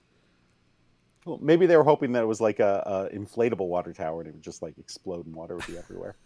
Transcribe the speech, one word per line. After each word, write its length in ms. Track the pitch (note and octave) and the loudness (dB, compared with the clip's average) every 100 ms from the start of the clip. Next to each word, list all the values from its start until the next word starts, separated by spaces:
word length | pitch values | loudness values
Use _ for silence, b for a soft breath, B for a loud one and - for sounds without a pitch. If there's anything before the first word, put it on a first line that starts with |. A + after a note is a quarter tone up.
| _ _ _ _ _ _ _ _ _ _ _ _ | _ _ _ _ _ _ _ _ _ _ _ _
Well, 140 | - D3 | -12 -4
maybe 260 | C#3+ E3 F3+ | 4 6 6
they 100 | E3 | 6
were 80 | |
hoping 260 | D3 D3 C#3 | 6 4 2
that 120 | B2 | 0
it 20 | A2 | 0
was, 140 | A2 | 2
like, 180 | A2 G#2 | 0 2
a, 500 | G#2+ G2 - F#2+ F#2+ | 2 2 0 -4 -4
a 40 | - | -8
inflatable 520 | G2+ - A#2+ A2 F#2 | -8 -2 0 0 -2
water 240 | F2 E2+ | -4 -4
tower 300 | E2+ E2 E2 | -6 -8 -8
and 60 | D#2+ | -10
it 60 | |
would 80 | D#2 | -16
just, 180 | E2 - | -16 -14
like, 160 | E2 D2+ | -14 -14
explode 500 | E2 - - F2 E2 | -20 -16 -12 -10 -12
and 100 | D#2+ | -14
water 180 | E2+ | -12
would 140 | F2 - | -12 -12
be 100 | E2+ | -14
everywhere. 380 | F2 F#2 F#2 - | -14 -14 -14 -14